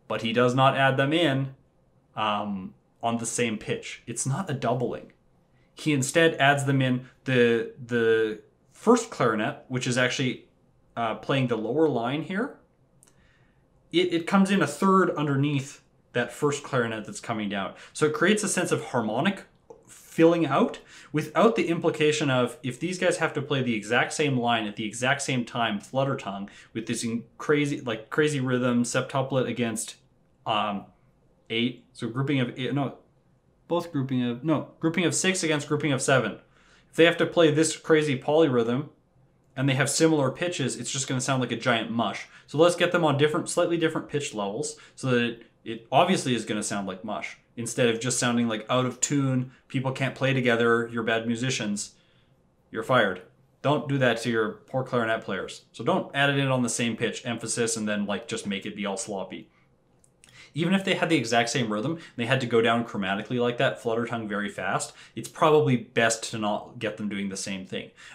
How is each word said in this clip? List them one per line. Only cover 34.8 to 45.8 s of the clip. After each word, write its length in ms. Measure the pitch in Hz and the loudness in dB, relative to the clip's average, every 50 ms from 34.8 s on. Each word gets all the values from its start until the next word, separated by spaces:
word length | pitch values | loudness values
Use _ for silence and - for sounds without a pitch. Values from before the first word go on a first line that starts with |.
| - 165 165 190 175 | -2 -2 0 2 0
of 100 | 156 143 | 0 0
six 300 | - - 185 185 185 170 | 2 0 0 0 0 0
against 240 | 156 156 143 139 - | 0 0 -2 0 -2
grouping 240 | 151 139 156 151 | -2 -2 0 0
of 100 | 135 117 | -2 0
seven. 380 | - - 135 127 113 101 - - - _ _ _ _ _ _ _ _ _ | 2 4 4 4 2 0 -6 -8 -16 _ _ _ _ _ _ _ _ _
If 60 | - | 4
they 80 | - 165 | 6 6
have 140 | 170 170 - | 6 6 4
to 80 | 170 | 0
play 260 | 160 - 175 165 151 | 0 4 4 6 6
this 240 | 139 156 160 160 - | 6 4 2 2 0
crazy 420 | - - - 160 156 151 151 131 135 | -4 2 4 4 4 4 2 -2 -2
polyrhythm, 680 | - - 151 160 165 143 127 120 113 117 120 135 156 - - _ _ _ _ _ _ _ _ _ _ _ - 135 | 0 2 4 6 6 6 4 2 2 2 0 -2 -2 -6 -12 _ _ _ _ _ _ _ _ _ _ _ -6 -2
and 120 | 131 143 | 0 2
they 40 | 127 | 2
have 160 | 135 143 127 | 2 2 0
similar 420 | - - 160 160 160 147 135 127 | 2 4 4 4 4 4 2 0
pitches, 460 | - - 175 180 175 - 135 120 - - | -2 -2 -4 -4 -2 -2 -4 -4 -4 -6
it's 140 | 123 - | -8 -6
just 160 | - 139 - - | -6 -6 -4 -2
gonna 140 | 135 127 | -2 -2
sound 200 | 131 - 135 135 | 0 0 0 0
like 100 | 123 117 | 0 -2
a 60 | 117 113 | -4 -2
giant 340 | - 131 117 113 110 113 | 0 2 2 2 0 -2
mush. 360 | 113 117 113 98 - - - - - - - - | -2 -2 -2 -2 -4 -6 -12 -14 -20 -20 -18 -6
So 100 | - 143 | 4 6
let's 180 | 165 175 175 | 6 6 6
get 180 | - 175 175 - | 4 0 2 2
them 100 | 175 165 | 2 2
on 140 | 151 135 131 | 4 4 4
different, 320 | 151 151 156 170 - - | 2 2 2 0 -4 -2
slightly 280 | - 180 175 170 170 165 | 0 0 2 2 2 2
different 300 | 160 156 156 - - - | 0 0 0 -2 -8 -4
pitch 260 | - 143 - - - | -4 -4 -4 -4 -6
levels, 440 | 104 101 98 104 131 151 - - - - - _ | -4 -4 -4 -4 -4 -6 -6 -8 -12 -20 -20 _
so 120 | - - 131 | -6 -2 0
that 120 | 123 120 120 | 2 2 2
it, 220 | 117 - - - - _ _ - | 0 -4 -8 -16 -20 _ _ -12
it 240 | 113 113 113 | -12 -12 -12